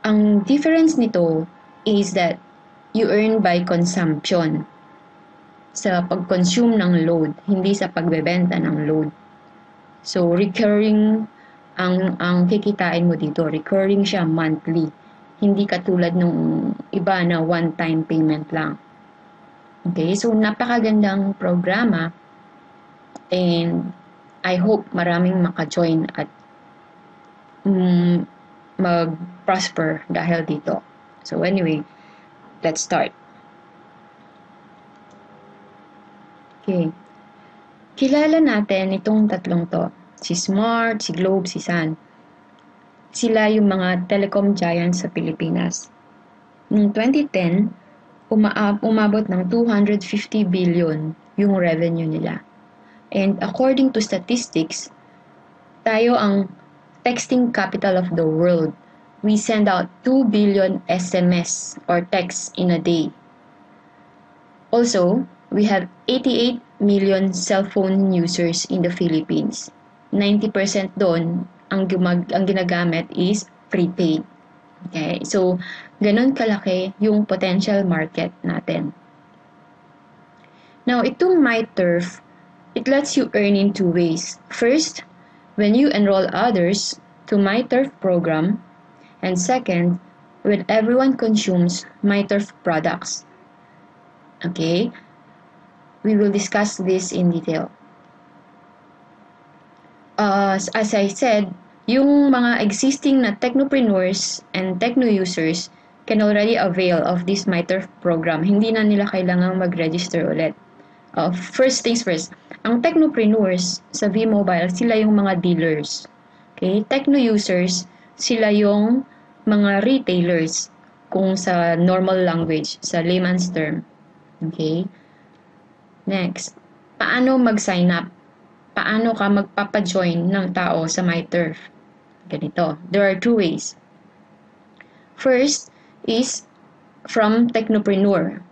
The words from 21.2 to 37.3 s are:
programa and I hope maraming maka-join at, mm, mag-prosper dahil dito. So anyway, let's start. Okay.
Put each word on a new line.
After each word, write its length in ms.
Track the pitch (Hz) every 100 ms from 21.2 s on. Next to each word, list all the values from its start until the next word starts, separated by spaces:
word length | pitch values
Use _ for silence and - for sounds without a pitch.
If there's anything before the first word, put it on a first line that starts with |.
| 196 196
programa 800 | 185 180 175 202 240 170 165 - - - - - - - - - - - -
and 580 | 180 180 170 170 170 180 - - - - - 185
I 160 | 185
hope 240 | 196 214 -
maraming 480 | 180 175 170 180 185
maka-join 680 | 175 - 156 - 170 160 160
at, 160 | - 151 - - - - - - - - - - - - - 202
mm, 560 | 185 185 175 175 175 - - - - - -
mag-prosper 1300 | 185 170 165 160 - - - 190 - - 160 160 -
dahil 400 | 170 165 170 160
dito. 320 | 147 160 170 - - - - -
So 160 | 156
anyway, 400 | 175 190 165 156 147 - - - - - - -
let's 160 | 165 156
start. 320 | - 165 135 - - - - - - - - - - - - - - - - - - - - - - - - - - - - - - - - - - -
Okay. 280 | - 180 160 - - - -